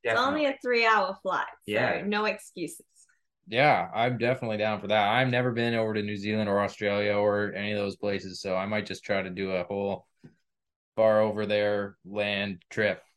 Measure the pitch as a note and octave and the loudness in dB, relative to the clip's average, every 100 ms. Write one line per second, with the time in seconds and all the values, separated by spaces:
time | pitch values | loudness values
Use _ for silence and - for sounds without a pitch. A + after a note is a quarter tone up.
0 | A#3 A3+ C4 D4+ C#4+ C#4 B3 A#3+ A3+ G#3+ | 0 0 0 0 -2 -2 -2 2 4 4
1 | F#3+ G3 F#3+ E3+ - - - G#2+ B2 E3+ | 2 -4 -4 -4 -4 -10 -2 0 0 0
2 | G3 G#3 G#3+ G3 - - E3 - - _ | -2 -2 -2 -4 -12 -10 -10 -10 -20 _
3 | _ _ _ _ - A2+ D3 G#2 F2 G#2+ | _ _ _ _ -4 4 6 4 0 0
4 | B2 A#2+ A#2 C3 A#2 G#2+ G#2+ G#2 G2 G#2+ | 0 2 0 0 -2 -2 0 -2 0 2
5 | G2+ A#2 C3 B2 B2 A#2 A#2 A#2 A2 G#2+ | 4 4 2 2 0 0 0 0 0 -2
6 | G#2 G#2 G2+ G#2+ G#2 G2+ G2+ - G#2 G2+ | -4 -4 -2 -2 2 2 0 -2 -2 0
7 | G#2 G#2 G#2 G#2 G#2 F#2+ G#2 G#2 G2+ F#2+ | 2 2 2 2 -2 -4 -4 -2 -4 -4
8 | G#2 G2 F#2+ F2+ F#2+ F#2 G2 G#2+ G2 F#2+ | -4 -4 -6 -10 -4 -2 0 -2 -4 -10
9 | - G2 F#2+ F2+ F#2+ F#2 F2 G2+ G2+ F#2 | -2 -2 -2 -6 -4 -4 -4 -4 -4 -4
10 | _ _ - _ _ _ _ _ _ - | _ _ -20 _ _ _ _ _ _ 2
11 | A2 G#2+ G#2+ G2+ G#2 G#2 G#2 G#2 G2+ - | 4 6 4 0 0 2 2 0 -4 -10
12 | F2+ G#2 G#2 G2+ G2+ F2+ _ - G#2 F2+ | -10 -4 -2 -2 -4 -6 _ -2 0 -2
13 | _ | _